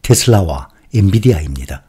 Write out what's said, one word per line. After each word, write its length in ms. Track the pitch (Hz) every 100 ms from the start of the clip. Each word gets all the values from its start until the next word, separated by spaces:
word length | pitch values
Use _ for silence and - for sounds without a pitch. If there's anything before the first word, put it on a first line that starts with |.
테슬라와 640 | - 117 - 107 92 - - _ _
엔비디아입니다. 880 | 117 98 110 127 92 73 67 64 69